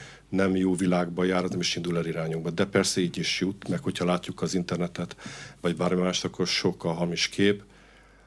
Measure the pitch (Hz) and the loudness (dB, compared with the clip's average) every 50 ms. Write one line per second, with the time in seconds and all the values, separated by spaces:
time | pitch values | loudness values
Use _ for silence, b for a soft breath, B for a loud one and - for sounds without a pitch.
0 | B B B B B - - 95 98 92 95 92 92 95 92 85 95 90 90 87 | B B B B B -2 0 2 4 4 4 4 4 4 2 2 4 4 4 4
1 | 87 87 85 90 90 92 92 92 90 90 92 90 85 - - 87 82 87 85 85 | 2 0 0 0 2 2 4 2 0 0 -2 -2 -2 -2 -2 -2 -2 -2 -2 0
2 | 82 82 80 82 80 80 80 82 80 87 82 87 101 98 - 101 92 - - 98 | -2 -2 -2 -2 -2 -2 -4 -4 -4 -2 0 0 0 2 2 2 2 2 2 0
3 | 90 85 - 90 82 - - - 90 95 98 - - - 90 85 - 95 92 - | 0 0 0 -2 -2 -2 -2 0 0 -2 -2 -4 -4 -4 -4 -2 -2 -4 -2 0
4 | 90 87 90 87 - - 85 - 90 82 92 92 87 - 90 82 87 87 - - | 2 2 2 0 -2 -6 -6 -4 -4 -2 0 -2 -2 -2 -2 -2 -2 -4 -4 -6
5 | 87 - - B B B B B B B B - - 87 85 78 90 87 92 90 | -8 -8 -10 B B B B B B B B -4 -2 -2 0 0 0 2 2 2
6 | 90 92 90 - - 90 - - 90 - - - - 92 90 - - 87 82 85 | 2 2 0 0 -2 -4 -2 -2 -2 0 0 0 0 0 0 0 -2 -2 0 0
7 | 85 87 85 82 - - - - 98 101 104 104 - b b b b b b b | -2 -2 0 0 -2 -2 2 4 4 4 4 2 -4 b b b b b b b
8 | b b b b b | b b b b b